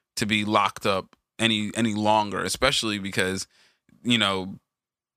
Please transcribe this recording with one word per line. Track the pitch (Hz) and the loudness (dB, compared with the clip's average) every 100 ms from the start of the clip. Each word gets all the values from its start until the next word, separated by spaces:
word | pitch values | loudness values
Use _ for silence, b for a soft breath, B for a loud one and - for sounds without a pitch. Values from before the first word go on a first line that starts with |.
| _ - | _ -6
to | 107 | 0
be | 107 | 0
locked | 104 107 98 - 107 | 2 2 2 0 -2
up | 95 - _ _ - | -2 -4 _ _ -2
any, | 113 107 104 | 0 0 -2
any | - 113 | -2 -2
longer, | 104 107 107 104 95 | 0 2 2 2 -4
especially | 90 - 127 - 113 104 | -6 0 0 0 -2 -4
because, | 95 107 92 95 - b b b _ _ | -4 -2 -2 -2 -8 b b b _ _
you | 117 120 | 0 2
know, | 101 95 95 95 _ _ _ _ _ | 2 -2 -6 -12 _ _ _ _ _